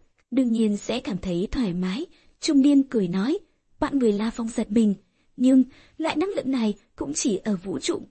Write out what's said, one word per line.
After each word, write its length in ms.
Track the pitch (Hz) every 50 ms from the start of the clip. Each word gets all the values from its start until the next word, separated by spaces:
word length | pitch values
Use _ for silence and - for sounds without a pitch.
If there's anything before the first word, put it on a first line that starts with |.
| _ _ _ _ _ _
đương 220 | 240 262 262 240 226
nhiên 240 | 226 220 214 208
sẽ 240 | 202 - - 220 254
cảm 180 | - 302 196 180
thấy 300 | - 190 175 170 196 -
thoải 220 | - 294 240 185 170
mái." 320 | 180 185 185 185 254 349 - _ _ _ _ _ _
Trung 220 | - - 302 277 262
niên 200 | 294 285 277 269
cười 260 | 262 - 226 190 170
nói. 300 | 175 190 196 262 339 403 - _ _ _ _ _ _ _
Bọn 180 | 302 - 285 277
người 140 | 247 220 202
La 180 | 202 220 233
Phong 180 | - - 233 226
giật 220 | - 247 214 -
mình, 240 | 208 233 226 208 190 - _ _ _ _ _ _ _
nhưng 280 | - 247 262 269 262 254 254 - - - _ _
loại 200 | - 311 311 -
năng 120 | 302 359 392
lượng 220 | 381 311 - 254
này 240 | 269 247 220 208 208 - _ _ _
cũng 160 | - 302 269 302
chỉ 220 | - - 277 190
ở 200 | - - 220 208
vũ 220 | 175 196 196 - 262
trụ 220 | - - 349 - - -